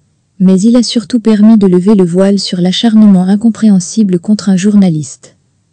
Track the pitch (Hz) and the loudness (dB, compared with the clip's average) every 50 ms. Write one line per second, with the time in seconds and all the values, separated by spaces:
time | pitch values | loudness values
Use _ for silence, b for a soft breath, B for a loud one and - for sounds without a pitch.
0 | _ _ _ _ _ _ _ - 185 185 190 190 190 233 233 254 226 - - 240 | _ _ _ _ _ _ _ -2 0 0 2 2 2 2 0 0 0 -2 -4 -6
1 | 214 - - 240 208 220 220 202 208 220 226 214 202 190 180 180 175 202 226 190 | -6 -4 -6 -4 -2 0 0 2 4 4 4 4 2 2 0 0 0 2 2 2
2 | 185 170 170 185 190 196 202 196 196 - - 180 175 185 185 - - 233 220 220 | 0 0 0 0 0 0 0 -2 -4 -6 -6 -4 -4 -4 -2 -2 -2 0 2 4
3 | 214 208 190 180 180 185 202 202 226 233 214 - 220 214 196 185 180 - - 226 | 4 4 4 2 2 0 -2 -2 -2 -2 -2 0 0 0 0 0 -2 -4 -4 -4
4 | 220 190 180 170 - - 214 208 - 202 190 180 180 214 208 208 190 185 156 151 | -2 -2 -2 -4 -2 -4 -4 -4 -2 -2 -2 0 0 0 2 2 2 0 0 -4
5 | 143 - - - _ - _ _ _ _ _ _ _ _ | -6 -10 -14 -20 _ -20 _ _ _ _ _ _ _ _